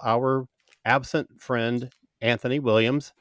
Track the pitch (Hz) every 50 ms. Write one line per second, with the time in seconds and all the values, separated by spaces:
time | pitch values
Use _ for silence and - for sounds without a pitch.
0 | - 117 113 120 131 131 135 135 131 - _ _ _ _ _ _ - - 127 139
1 | 131 - - 156 135 - _ _ - - 127 120 113 117 120 120 123 127 _ _
2 | _ _ _ - - 117 120 107 - 127 127 147 139 120 107 110 113 117 135 147
3 | - - _ _